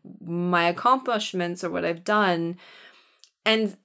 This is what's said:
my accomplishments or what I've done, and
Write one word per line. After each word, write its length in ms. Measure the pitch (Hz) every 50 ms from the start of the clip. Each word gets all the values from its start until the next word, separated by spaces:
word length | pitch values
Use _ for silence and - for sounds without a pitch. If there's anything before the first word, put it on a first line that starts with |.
| - - - - -
my 440 | 170 170 175 175 180 180 175 170 170
accomplishments 920 | 175 - - 240 262 262 254 254 240 214 220 - - 185 175 175 175 180
or 80 | - 170
what 140 | 175 175 170
I've 220 | 170 170 165 175
done, 500 | - 214 214 208 190 175 170 170 170 175 180 - - - - - - - - _ _ _ _ _ - _ _ -
and 300 | 214 220 220 220 202 180 -